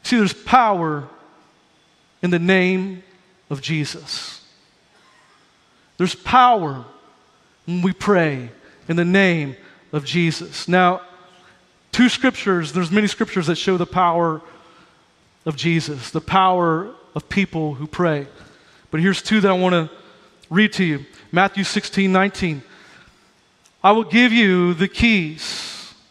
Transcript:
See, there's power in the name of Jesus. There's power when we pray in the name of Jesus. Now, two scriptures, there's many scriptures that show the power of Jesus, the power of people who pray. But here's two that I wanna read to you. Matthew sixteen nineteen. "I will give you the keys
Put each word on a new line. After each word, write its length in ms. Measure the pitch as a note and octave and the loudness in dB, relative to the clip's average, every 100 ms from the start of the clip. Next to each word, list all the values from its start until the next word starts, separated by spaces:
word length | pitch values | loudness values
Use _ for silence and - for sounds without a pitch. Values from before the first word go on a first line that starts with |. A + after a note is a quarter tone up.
See, 140 | - A#3+ | 0 2
there's 160 | G3+ | 2
power 760 | - - B3+ A3+ F#3+ E3 D3 C3+ - - _ _ _ _ _ _ _ _ _ | -2 2 4 4 0 -2 -4 -8 -20 -20 _ _ _ _ _ _ _ _ _
in 80 | F3+ | -2
the 80 | F3 | 0
name 640 | F3 F#3+ F3+ F#3 F#3+ F#3 - _ _ _ _ | 2 2 2 0 -4 -10 -18 _ _ _ _
of 100 | C#3+ | -10
Jesus. 800 | - D#3 C#3+ - C#3 - - - _ _ _ _ _ _ _ _ _ _ _ _ _ _ _ _ | -4 -4 -4 -8 -12 -12 -12 -18 _ _ _ _ _ _ _ _ _ _ _ _ _ _ _ _
There's 160 | F3 | -4
power 720 | - - B3+ B3 A3+ D#3+ C3+ A#2+ - _ _ _ _ _ _ - | -4 0 4 4 4 0 -8 -12 -20 _ _ _ _ _ _ -8
when 160 | F3+ | -4
we 100 | F#3 | -2
pray 580 | F#3 - F#3+ D#3+ C3+ A#2+ - - _ - | -4 0 2 2 -4 -10 -18 -20 _ -4
in 80 | E3+ | -2
the 80 | |
name 520 | F3 F#3+ F#3+ E3+ C#3+ B2+ - _ _ | 2 2 2 0 -4 -10 -20 _ _
of 120 | D3+ | -8
Jesus. 640 | C3+ E3 E3+ D3+ E3+ - - | -4 0 0 -2 -10 -12 -2
Now, 340 | F3+ F3+ F#3 - - - _ _ _ _ _ _ | 2 2 0 -8 -20 -20 _ _ _ _ _ _
two 180 | - B3 | 2 2
scriptures, 640 | - C4 B3+ G3+ F3+ D#3 | 4 -2 0 -2 -2 -2
there's 180 | D#3 F3 | -4 0
many 180 | G3+ G#3 | 0 0
scriptures 400 | - A3 F#3+ D#3 | -2 -4 -2 -2
that 80 | D#3+ | -2
show 200 | - F#3 | 0 -2
the 100 | E3+ | -2
power 540 | F3+ F3 E3+ E3 D#3 - - _ _ _ _ _ _ _ _ | 0 0 2 0 -2 -10 -20 _ _ _ _ _ _ _ _
of 120 | D#3+ C#3 | -10 -4
Jesus, 540 | D3+ E3 D3 C#3+ A#2 | -2 -2 -4 -10 -8
the 100 | D#3+ | -8
power 720 | - F#3+ F#3+ F3+ E3+ D#3+ G3+ C4+ _ | -2 2 2 2 0 -2 -6 -16 _
of 140 | - - | -14 -6
people 460 | G3+ F#3+ E3 D3+ | -4 -2 -4 -6
who 120 | C3+ D3+ | -6 -12
pray. 400 | - F3 D3 C#3 - - _ _ _ _ | -2 -2 -2 -6 -20 -20 _ _ _ _
But 100 | D#3 | 0
here's 220 | F3+ F#3 | 0 0
two 180 | - A3 | 0 2
that 100 | G3 | 2
I 40 | |
wanna 360 | F3+ F#3 F3 D#3+ - - _ _ _ _ | 2 2 0 -2 -10 -20 _ _ _ _
read 220 | E3+ G#3+ | 2 2
to 100 | - | 2
you. 220 | F3+ D3 C#3 - - | -2 -2 -8 -20 -4
Matthew 320 | E3+ F#3+ G3 | 0 0 0
sixteen 480 | F#3 G#3+ - - G3 | -4 -4 -4 0 2
nineteen. 500 | F#3 G3 - F3+ D3 - - - - - _ _ _ _ _ _ _ | 2 0 -2 -6 -6 -12 -20 -20 -20 -20 _ _ _ _ _ _ _
"I 100 | F#3+ | 2
will 120 | A3 | 2
give 280 | A3 A3+ B3 | 2 2 4
you 420 | A#3 G#3 F3+ F3 | 4 4 4 2
the 140 | E3+ F#3+ | 0 -2
keys 1040 | - A#3 G#3+ D#3 D#3 - - - - - - _ | 2 2 2 0 -8 -12 -10 -12 -16 -20 -20 _